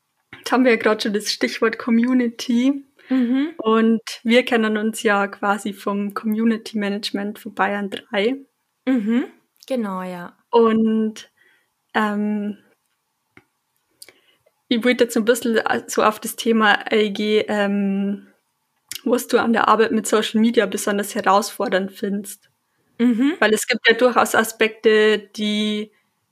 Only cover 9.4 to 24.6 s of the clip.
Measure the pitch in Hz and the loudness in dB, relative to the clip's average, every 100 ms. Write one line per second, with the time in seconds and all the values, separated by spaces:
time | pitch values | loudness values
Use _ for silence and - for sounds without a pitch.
9.4 | _ _ - 262 208 185 185 180 175 - | _ _ -6 -4 -4 -6 -8 -10 -14 -20
10.4 | _ 233 226 220 220 220 220 214 - _ | _ 4 4 4 2 0 -2 -6 -16 _
11.4 | _ _ _ _ _ 226 214 208 208 208 | _ _ _ _ _ -2 -2 -2 -2 -4
12.4 | 208 208 _ _ _ _ _ _ _ _ | -6 -10 _ _ _ _ _ _ _ _
13.4 | _ _ _ _ _ _ - _ _ _ | _ _ _ _ _ _ -20 _ _ _
14.4 | _ _ _ 240 247 247 233 240 214 240 | _ _ _ 0 0 2 2 2 0 0
15.4 | 240 220 - 226 - - 214 214 - - | 0 -2 0 -4 -2 0 0 0 -6 -4
16.4 | - 226 214 - - 220 214 196 208 214 | 0 2 2 2 0 0 0 -2 0 0
17.4 | - 208 202 202 196 196 202 202 - _ | 0 -2 0 0 -2 -2 -2 -6 -10 _
18.4 | _ _ _ _ _ - 240 247 262 240 | _ _ _ _ _ -8 -2 -2 0 0
19.4 | 233 226 - 220 220 220 - 214 214 214 | 2 2 2 4 2 0 0 0 0 2
20.4 | 226 233 196 208 - 202 208 220 196 196 | 2 2 0 -2 -4 -4 -4 -2 2 2
21.4 | 208 - 196 190 196 - 202 202 202 - | 0 -4 -2 -2 -2 -6 -6 -6 -8 -16
22.4 | _ _ _ _ _ - 240 220 277 381 | _ _ _ _ _ 0 0 2 0 2
23.4 | - 214 - - 233 226 247 226 220 226 | 0 0 -2 0 2 4 4 4 2 2
24.4 | 220 - | 0 0